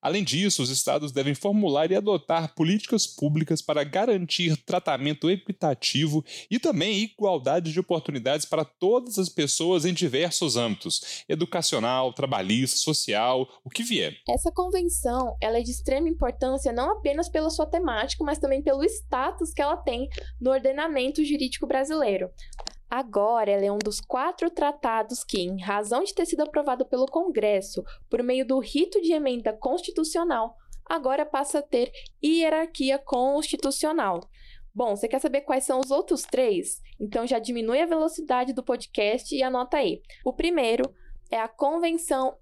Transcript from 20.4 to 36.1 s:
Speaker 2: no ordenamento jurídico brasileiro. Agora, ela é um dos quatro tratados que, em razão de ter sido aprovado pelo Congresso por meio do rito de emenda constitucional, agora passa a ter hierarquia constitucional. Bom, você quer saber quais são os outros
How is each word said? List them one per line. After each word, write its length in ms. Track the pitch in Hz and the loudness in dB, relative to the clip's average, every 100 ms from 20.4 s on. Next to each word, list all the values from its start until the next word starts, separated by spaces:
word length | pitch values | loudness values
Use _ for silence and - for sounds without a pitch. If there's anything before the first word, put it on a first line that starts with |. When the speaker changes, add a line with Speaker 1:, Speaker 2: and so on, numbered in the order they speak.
Speaker 2:
no 100 | 247 | 0
ordenamento 760 | 269 269 269 320 277 254 294 | 2 2 2 0 0 0 0
jurídico 420 | 294 294 262 - - | 0 0 -2 -2 0
brasileiro. 640 | 262 277 311 240 190 - - - - - - - | 0 0 0 2 0 -4 -10 -14 -14 -14 -16 -6
Agora, 600 | 240 254 202 208 233 202 | -6 -2 2 4 4 4
ela 140 | 202 | 4
é 80 | 202 | 2
um 60 | 208 | 0
dos 220 | 208 208 | -2 -6
quatro 500 | - 254 311 349 339 | -2 -2 0 0 -2
tratados 760 | - 285 285 247 226 220 247 | 2 0 2 0 0 0 -6
que, 160 | - 202 | -4 -2
em 200 | 180 190 | -2 -4
razão 420 | 185 202 208 240 | -2 -2 0 0
de 100 | 392 | 0
ter 120 | - 339 | 0 0
sido 160 | 302 | 0
aprovado 420 | 302 302 285 247 | 0 0 0 0
pelo 220 | 262 254 262 | 0 0 2
Congresso 760 | 320 359 226 208 196 196 - - - - | 2 0 2 2 2 0 -6 -8 -12 -4
por 120 | 240 | -2
meio 240 | 247 262 247 | 2 0 2
do 120 | 262 | 0
rito 420 | - 277 359 415 | 2 0 2 2
de 120 | 330 | 2
emenda 400 | 311 277 240 214 | 2 2 0 -2
constitucional, 1000 | 214 214 359 - 320 311 - 339 247 226 - - - | -2 -2 -2 -2 -2 0 0 0 0 -2 -6 -18 -14
agora 400 | - 320 262 285 | -4 -2 0 0
passa 360 | 302 269 277 294 | 0 -2 0 -2
a 20 | |
ter 280 | 294 240 247 - - - | 0 0 0 -4 -16 -4
hierarquia 760 | 294 330 320 311 330 - 269 269 | 2 4 4 2 0 0 0 0
constitucional. 1200 | - 247 262 285 294 - 277 269 302 320 208 175 - - - - - | 0 0 2 2 0 -2 -2 0 0 0 0 -2 -6 -18 -20 -20 -8
Bom, 200 | 202 240 202 | -2 -2 0
você 120 | - | -2
quer 120 | 269 | 0
saber 220 | 302 277 | 0 0
quais 220 | 277 262 | 0 0
são 160 | - 262 | 2 0
os 100 | 269 | 2
outros 320 | 277 370 | 0 2